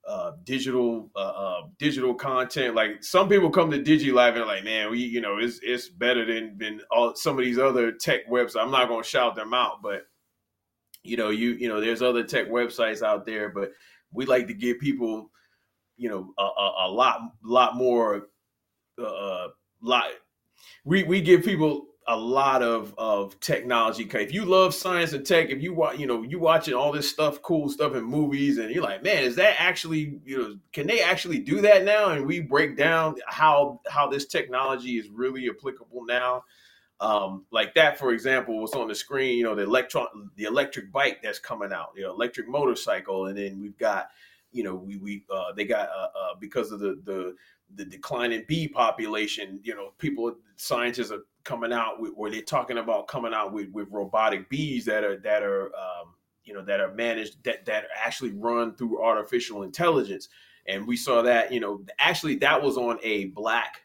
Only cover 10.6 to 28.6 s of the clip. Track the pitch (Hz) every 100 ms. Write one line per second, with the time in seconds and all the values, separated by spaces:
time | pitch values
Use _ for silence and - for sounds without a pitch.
10.6 | _ _ _ - - 117 107 107 120 120
11.6 | 120 107 110 113 123 120 117 131 101 120
12.6 | 117 - 113 107 110 104 104 107 104 95
13.6 | 98 - _ _ _ 101 131 127 120 101
14.6 | 120 120 147 - 117 107 107 _ _ _
15.6 | _ _ _ _ 120 98 92 - 98 -
16.6 | 98 92 92 101 127 - 117 _ 113 123
17.6 | 123 120 127 120 113 104 - _ _ _
18.6 | _ _ _ - 110 92 101 90 87 _
19.6 | _ _ 117 123 95 - _ _ _ _
20.6 | - - 143 190 160 190 165 170 214 180
21.6 | 156 143 - _ - 113 113 131 135 131
22.6 | 120 113 104 101 110 101 98 - - 151
23.6 | 123 117 113 113 107 117 101 175 190 185
24.6 | 185 - 185 175 165 143 139 170 156 135
25.6 | 165 170 156 - 139 117 117 170 160 160
26.6 | 156 127 147 147 143 - 151 147 - 165
27.6 | 143 139 147 131 113 147 147 139 143 117